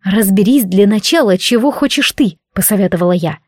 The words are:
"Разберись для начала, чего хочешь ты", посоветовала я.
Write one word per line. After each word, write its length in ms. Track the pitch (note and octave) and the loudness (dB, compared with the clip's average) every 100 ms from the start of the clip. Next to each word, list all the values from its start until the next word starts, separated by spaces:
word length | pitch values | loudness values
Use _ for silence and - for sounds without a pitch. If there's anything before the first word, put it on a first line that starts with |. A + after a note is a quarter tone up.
"Разберись 600 | G3 G#3 G3 G3 G3+ C#4 | -2 0 2 2 2 2
для 240 | G3 F#3 G3+ | 0 2 2
начала, 500 | G#3+ - E4 A3+ F#3 | 2 0 0 2 0
чего 340 | - A#3+ C#4 | 0 0 0
хочешь 400 | - C#4 - B3+ | -2 -2 -2 -4
ты", 240 | - A#3 - _ | 0 -2 -2 _
посоветовала 580 | - - G#3 F#3 E3+ F3 | -6 -2 0 0 0 0
я. 280 | F3+ D#3+ D#3 | 0 -4 -8